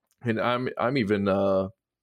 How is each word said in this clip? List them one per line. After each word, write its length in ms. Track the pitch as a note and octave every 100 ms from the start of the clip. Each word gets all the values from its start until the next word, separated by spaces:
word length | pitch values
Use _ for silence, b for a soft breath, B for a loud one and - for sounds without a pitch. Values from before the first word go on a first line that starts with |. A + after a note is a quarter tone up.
| _ _
And 180 | A#2+ A2
I'm, 260 | A2+ B2 B2+ -
I'm 200 | A#2 C#3
even, 320 | G2+ G#2 G2
uh, 400 | G2 G2 F#2+ F#2+ - _ _